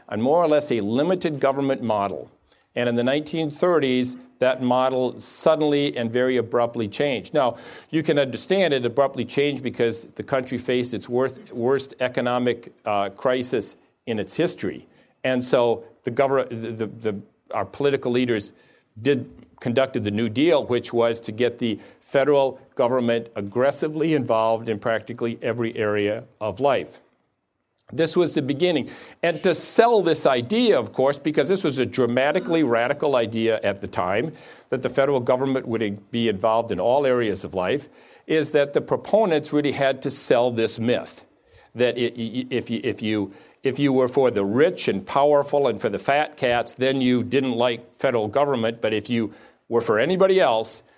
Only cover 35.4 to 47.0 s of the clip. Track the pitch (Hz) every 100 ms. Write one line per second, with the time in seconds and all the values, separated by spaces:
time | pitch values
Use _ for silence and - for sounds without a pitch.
35.4 | 135 131 123 113 110 101 - 117 117 101
36.4 | 110 113 113 90 104 131 139 123 113 95
37.4 | 85 90 92 131 - - - - - 156
38.4 | 151 147 143 147 131 135 - 208 214 156
39.4 | 143 151 143 127 135 131 135 127 - 127
40.4 | 123 117 113 - 117 110 - - - _
41.4 | _ - _ 113 123 123 117 123 113 117
42.4 | 127 120 113 117 - 104 110 107 101 -
43.4 | - _ 135 131 143 131 127 127 131 104
44.4 | 98 110 165 180 - 98 - 139 147 147
45.4 | 143 147 135 107 117 101 - 139 151 -
46.4 | 127 120 117 - 131 135